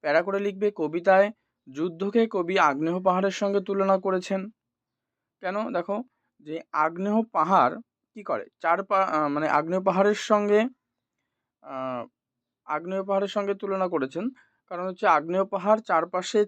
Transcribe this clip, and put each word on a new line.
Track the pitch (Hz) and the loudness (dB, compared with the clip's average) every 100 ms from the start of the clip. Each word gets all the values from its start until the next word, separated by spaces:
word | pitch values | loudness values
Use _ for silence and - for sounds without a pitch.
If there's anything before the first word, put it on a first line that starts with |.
প্যারা | 151 151 | 4 2
করে | 180 196 | 2 -2
লিখবে, | 202 190 208 | -4 -2 -4
কবিতায় | 208 151 170 175 190 202 220 _ _ - | -2 -4 -2 4 6 4 0 _ _ -18
যুদ্ধকে | 135 175 165 196 226 226 | -6 -6 -4 0 2 2
কবি | 202 170 190 | 0 -2 2
আগ্নেয় | 160 139 160 180 | 2 2 -2 0
পাহাড়ের | 185 180 196 | 0 2 0
সঙ্গে | 185 202 202 | -2 -2 -2
তুলনা | 190 196 196 190 | -2 -2 2 2
করেছেন। | 190 185 185 190 196 _ _ _ _ _ _ _ _ _ | 2 -4 -2 -6 -8 _ _ _ _ _ _ _ _ _
কেন? | 185 202 220 | -6 -4 -4
দেখো | 175 170 202 254 _ _ _ | -4 -4 -6 -6 _ _ _
যে | 147 160 - | -12 -12 -8
আগ্নেয় | 147 156 170 196 214 | -2 -2 -2 0 0
পাহাড় | 226 175 160 190 131 175 - _ _ | 0 -2 4 4 4 0 -14 _ _
কি | - | -18
করে, | 196 113 - _ | -6 -6 -6 _
চার | 165 175 | 0 0
পা-, | 190 196 190 | 2 0 2
আহ, | 156 151 | 0 0
মানে | 143 156 | -2 0
আগ্নেয় | 147 160 185 | 0 0 0
পাহাড়ের | 190 180 202 | 0 2 2
সঙ্গে, | 208 - 208 208 208 240 - _ _ _ _ _ _ _ _ | 2 0 0 4 2 2 -6 _ _ _ _ _ _ _ _
আহ, | - 135 131 127 117 _ _ _ _ _ | -14 -8 -6 -6 -10 _ _ _ _ _
আগ্নেয় | - 151 170 190 | -8 -6 -4 -6
পাহাড়ের | 190 196 202 | -2 -2 -2
সঙ্গে | 208 202 | -4 -4
তুলনা | 202 196 190 185 | -4 -4 -2 -2
করেছেন, | 175 135 160 226 269 _ _ _ | -2 -4 -4 -6 -8 _ _ _
কারণ | 175 185 | -10 -8
হচ্ছে | 185 208 | 0 4
আগ্নেয় | 160 160 185 | 4 2 0
পাহাড় | 196 196 190 220 | 0 -2 2 2
চারপাশে | 220 170 175 180 185 214 | 4 0 0 -4 -2 0